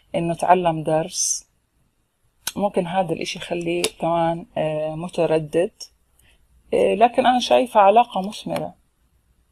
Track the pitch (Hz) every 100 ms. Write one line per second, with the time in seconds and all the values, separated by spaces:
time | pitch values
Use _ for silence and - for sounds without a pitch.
0 | _ 180 170 160 - 185 175 160 156 156
1 | 180 - - - - _ _ _ _ _
2 | _ _ _ _ - - 202 196 170 190
3 | 170 165 - 175 - 175 170 175 175 -
4 | 165 170 165 170 - 156 156 151 156 156
5 | 180 - 160 160 147 160 214 - - _
6 | _ _ _ _ _ _ - - 196 196
7 | 240 262 254 254 - 247 180 220 196 226
8 | 240 190 196 - 170 165 156 - _ _
9 | _ _ _ _ _